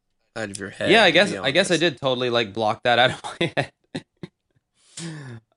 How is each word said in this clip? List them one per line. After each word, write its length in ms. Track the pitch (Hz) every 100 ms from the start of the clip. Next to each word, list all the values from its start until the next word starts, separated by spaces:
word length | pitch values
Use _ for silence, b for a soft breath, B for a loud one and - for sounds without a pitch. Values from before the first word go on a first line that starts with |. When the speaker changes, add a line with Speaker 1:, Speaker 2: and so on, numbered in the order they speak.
| _ _ _ 117
Speaker 1:
out 140 | 104
of 80 | 98
your 120 | 101
head, 200 | - 117
Speaker 2:
yeah, 120 | 220
I 20 | 190
Speaker 1:
to 40 |
Speaker 2:
guess, 180 | 160 196
Speaker 1:
be 60 | 98
Speaker 2:
I 120 | 135
guess 200 | 160 185
I 40 |
Speaker 1:
honest. 60 | 165
Speaker 2:
did 200 | 170 131
totally, 300 | 135 123 123
like, 220 | 120 107
block 300 | 107 107 113
that 140 | 120 117
out 120 | 123
of 100 | -
<laughs> 180 | - -
my 120 | 170 -
head. 160 | - _ _ - - _ - _ _ _ _ _ B B 165 156 135 117 -